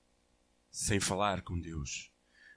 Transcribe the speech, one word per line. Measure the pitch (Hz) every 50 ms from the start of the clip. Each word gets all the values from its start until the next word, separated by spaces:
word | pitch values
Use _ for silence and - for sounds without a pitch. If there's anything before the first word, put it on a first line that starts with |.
| _ _ _ _ _ _ _ _ _ _ _ _ _ _
sem | - - - - 107 98
falar | 98 - 98 92 104 101 95 90
com | - - 92 87
Deus. | 85 82 82 78 69 65 - - - - _ _ _ _ _ - - - -